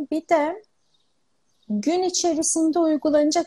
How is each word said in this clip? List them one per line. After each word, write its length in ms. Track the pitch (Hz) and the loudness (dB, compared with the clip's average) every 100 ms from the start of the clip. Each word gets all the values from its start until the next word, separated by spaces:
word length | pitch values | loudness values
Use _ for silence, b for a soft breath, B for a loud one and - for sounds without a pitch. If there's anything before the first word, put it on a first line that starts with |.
| 285 | -6
Bir 180 | 311 - | -6 0
de 340 | 330 302 392 - _ _ _ _ _ _ _ _ _ - | 0 0 -4 -12 _ _ _ _ _ _ _ _ _ -6
gün 320 | 208 240 349 | -4 0 0
içerisinde 760 | 370 349 349 311 320 - 320 330 | 0 -2 -2 0 -2 0 0 2
uygulanacak 680 | 320 302 311 294 302 320 | 2 0 2 2 2 0